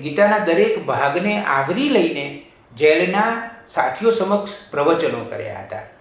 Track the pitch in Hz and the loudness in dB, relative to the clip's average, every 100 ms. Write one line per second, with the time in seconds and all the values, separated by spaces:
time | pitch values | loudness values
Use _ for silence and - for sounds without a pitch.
0 | 143 143 208 214 170 170 220 214 180 160 | -6 2 4 4 2 2 2 2 -2 -2
1 | - 233 202 208 175 139 139 185 285 233 | 0 0 -2 -2 0 -2 0 -2 2 2
2 | 165 147 143 143 - _ _ 117 151 160 | 2 -2 -8 -10 -18 _ _ 2 4 4
3 | 185 196 226 233 - - - - 131 - | 2 0 0 -2 -8 -16 -8 -2 -2 0
4 | 226 226 190 208 202 - - 143 147 165 | 0 2 2 0 -2 -12 -8 -2 2 2
5 | 151 117 110 - 104 101 - 104 - - | 0 -4 -8 -10 -10 -10 -10 -12 -12 -20